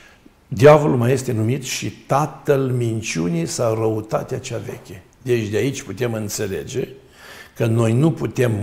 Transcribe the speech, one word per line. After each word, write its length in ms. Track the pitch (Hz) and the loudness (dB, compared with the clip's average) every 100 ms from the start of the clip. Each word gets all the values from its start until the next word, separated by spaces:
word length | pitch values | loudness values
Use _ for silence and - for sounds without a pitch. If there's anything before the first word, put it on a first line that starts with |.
| - - - _ - | -20 -20 -20 _ -10
diavolul 480 | 95 135 151 151 135 | 6 8 8 6 2
mai 160 | 117 | 2
este 200 | 135 - | 0 0
numit 300 | 110 110 139 | -2 0 -2
și 280 | 127 - 117 | -4 -8 -8
tatăl 680 | - - 131 151 - - 139 | -8 -2 0 0 -2 0 2
minciunii 880 | 135 123 117 110 107 - 170 170 165 | 2 0 0 -2 -4 -2 0 0 -2
sau 280 | - 120 | -2 0
răutatea 640 | 110 110 110 104 151 160 127 | 2 0 -2 -2 -4 -4 -8
cea 220 | - 113 98 | -8 -10 -10
veche. 360 | - - 87 - - | -14 -16 -20 -20 -10
Deci, 260 | 127 120 104 | -2 0 0
de 80 | 104 | 0
aici 260 | 123 - | 0 -2
putem 300 | - 95 120 | -8 -4 -4
înțelege 760 | 113 104 - 104 87 71 120 - - - - - - - - | -4 -6 -6 -6 -6 -6 -6 -6 -8 -20 -20 -20 -20 -14 -4
că 100 | 117 | 0
noi 260 | 113 113 | 2 2
nu 180 | 117 160 | 2 2
putem 420 | - 127 - 120 104 | 0 -4 0 0 0